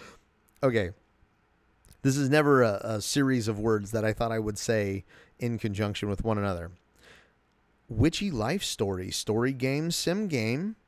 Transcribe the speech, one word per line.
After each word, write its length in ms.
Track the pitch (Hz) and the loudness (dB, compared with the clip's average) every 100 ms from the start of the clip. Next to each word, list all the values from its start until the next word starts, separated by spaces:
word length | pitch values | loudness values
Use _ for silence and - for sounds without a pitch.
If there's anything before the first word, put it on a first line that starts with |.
| - - _ _ _ - | -20 -20 _ _ _ -2
Okay. 300 | 135 113 87 - _ _ _ _ _ _ _ _ _ - | 2 2 0 -6 _ _ _ _ _ _ _ _ _ -2
This 140 | 135 139 | 0 2
is 140 | 135 | 4
never 340 | 151 147 135 | 4 6 6
a, 160 | 117 98 | 6 2
a 200 | 110 107 | -4 -6
series 460 | - 147 135 127 110 | -2 0 2 2 0
of 120 | 104 | 0
words 320 | 113 107 101 | 2 0 0
that 140 | 110 107 | -2 0
I 80 | |
thought 180 | 107 117 | 0 -2
I 80 | 113 | -2
would 180 | 107 101 | -4 -4
say 460 | - 110 101 98 - - - - | 0 0 0 -4 -8 -20 -20 -6
in 200 | 120 113 | -4 -2
conjunction 520 | 110 101 104 101 104 | -4 -2 -2 -2 -4
with 140 | 98 | -2
one 140 | 113 107 | -2 0
another. 340 | 101 87 85 90 _ _ - - _ _ _ _ _ _ - | -2 -4 -8 -16 _ _ -20 -20 _ _ _ _ _ _ -6
Witchy 420 | 110 151 - 202 | 2 2 2 -4
Life 320 | 127 110 196 | -2 -2 -2
Story, 460 | - - 101 92 92 | -4 -4 -2 -2 -4
story 400 | - - 110 127 | -6 -2 0 0
game, 380 | 131 131 143 165 | 0 -2 -2 -2
sim 360 | - 160 190 208 | -2 -2 -2 -2
game, 480 | 135 110 135 202 220 | -2 0 -2 -4 -8